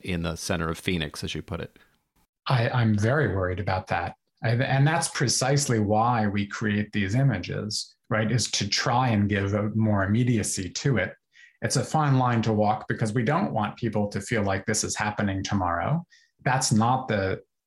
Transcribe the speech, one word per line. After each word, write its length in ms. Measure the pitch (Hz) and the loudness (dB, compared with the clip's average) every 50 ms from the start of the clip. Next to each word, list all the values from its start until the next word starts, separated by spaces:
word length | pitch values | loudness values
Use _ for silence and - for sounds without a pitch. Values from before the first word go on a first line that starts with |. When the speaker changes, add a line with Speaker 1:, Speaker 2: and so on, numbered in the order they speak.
| - | -6
Speaker 1:
in 180 | 98 90 85 | -4 -4 -2
the 140 | 85 82 82 | -2 -4 -4
center 320 | - - - 95 82 82 82 | -4 -4 -4 -4 -2 -2 -4
of 100 | 82 - | -4 -4
Phoenix, 460 | - 95 92 82 76 71 - - - | -2 -2 -2 -2 -2 -6 -8 -8 -8
as 100 | 82 - | -8 -6
you 80 | 80 | -8
put 180 | - - 90 82 | -8 -8 -8 -8
it? 180 | - - - - _ _ _ _ _ _ _ _ _ _ _ _ - | -8 -10 -14 -18 _ _ _ _ _ _ _ _ _ _ _ _ -4
Speaker 2:
I, 220 | - 135 120 117 120 | 0 0 2 2 2
I'm 280 | - 120 113 110 107 | 2 2 2 2 2
very 380 | 101 104 117 139 156 131 95 90 | 2 2 2 2 2 2 0 0
worried 260 | 92 92 90 92 98 | 0 -2 -2 -2 -4
about 260 | 98 92 92 95 - - | -4 -2 -2 -4 -2 -4
that. 280 | 92 87 87 90 - _ _ _ _ _ | -4 -4 -4 -6 -10 _ _ _ _ _
I, 80 | - 113 | -2 0
and 360 | 117 120 131 - 135 135 143 | 0 0 0 0 2 2 4
that's 220 | 156 160 175 - - | 4 2 0 -2 -2
precisely 720 | - - 143 113 - - 131 127 147 139 143 - 120 107 | -2 -2 -2 0 0 0 2 2 2 2 2 2 2 2
why 460 | 104 101 107 107 117 123 123 113 107 | 2 2 2 2 2 2 2 2 0
we 200 | 104 98 101 101 | 0 0 -2 -4
create 460 | 101 - - 110 104 104 104 104 - | -4 -4 -4 -2 0 0 0 -2 -2
these 220 | - 107 98 95 107 | -2 -2 -2 0 2
images, 800 | 127 139 135 104 90 87 95 98 104 104 104 107 - - - _ _ _ - | 2 2 2 2 0 -4 -6 -6 -6 -4 -4 -6 -6 -8 -10 _ _ _ -2
right, 200 | 117 107 110 107 | 0 0 0 2
is 200 | 120 117 - - | 0 0 0 0
to 160 | - - 104 101 | -2 -2 -2 -2
try 400 | - - - 135 120 123 131 123 | -2 0 0 0 2 2 2 2
and 200 | 110 101 101 101 | 2 2 2 2
give 260 | 104 98 95 98 101 | 2 0 0 0 0
a 160 | 101 104 110 107 | 0 -2 -2 0
more 300 | 110 110 107 104 98 95 | 0 2 2 2 2 2
immediacy 640 | 98 104 120 123 127 120 107 95 - - - - - | 2 2 2 4 4 2 2 0 -2 -4 -4 -6 -6
to 300 | - - - 143 120 95 | -4 -2 0 2 2 2
it. 160 | 92 - - - _ _ _ - - - _ - | 0 -2 -6 -12 _ _ _ -20 -20 -20 _ -6
It's 140 | - 113 - | -4 -2 0
a 80 | 131 110 | 0 0
fine 340 | - - 156 151 143 131 131 | 0 0 2 4 4 4 4
line 240 | 123 123 120 113 | 4 4 2 2
to 100 | 110 113 | 2 2
walk 340 | 107 104 104 104 104 - - - | 2 4 4 2 2 0 -2 -4
because 240 | 113 - 117 107 104 | -4 -2 -2 -2 0
we 80 | 127 | 0
don't 300 | 110 143 151 180 202 - | 0 2 0 0 0 -2
want 240 | 135 110 104 104 - | -2 -2 -2 -4 -4
people 320 | - 120 113 104 107 104 101 | -4 -4 -2 -2 -2 -2 -2
to 120 | - 101 | -4 -6
feel 220 | - - 117 107 | -4 -2 -2 0
like 240 | 98 98 95 95 - | 0 0 -2 -2 -2
this 180 | - 107 - - | -2 -2 0 -2
is 100 | 87 - | -2 -2
happening 480 | - 107 107 104 - 104 101 98 95 | -2 -2 -2 -2 -2 -2 -2 -2 -2
tomorrow. 600 | 95 - 101 98 90 87 85 85 92 117 151 170 - _ _ - _ _ _ _ - | -2 -2 -2 0 0 0 -2 -2 -2 0 -2 -2 -4 _ _ -20 _ _ _ _ -2
That's 280 | 139 127 131 - - | 0 0 0 0 2
not 360 | 113 107 113 120 131 127 - - | 2 2 4 2 2 0 0 -2
the 320 | 110 98 95 95 101 - - _ _ _ _ | -2 0 0 -2 -4 -6 -8 _ _ _ _